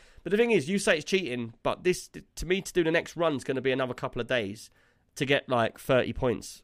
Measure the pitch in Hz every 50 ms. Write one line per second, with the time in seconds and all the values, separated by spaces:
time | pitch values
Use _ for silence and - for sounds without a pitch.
0 | - - _ - _ 170 196 214 240 233 220 170 127 156 196 196 - 220 175 151
1 | 147 - 196 190 180 120 123 123 117 113 - _ - 135 107 - - 180 175 -
2 | - - - 78 - _ _ - 151 160 185 190 180 - - 180 165 160 165 165
3 | - - - 160 170 160 147 123 - - 135 131 127 135 127 135 131 123 120 -
4 | 139 - - 127 117 - 131 120 104 98 104 110 - - _ _ _ _ _ _
5 | _ _ _ - 139 127 143 - - - 131 120 113 - - - - - 135 123
6 | 85 - 143 - 135 123 104 - - - - -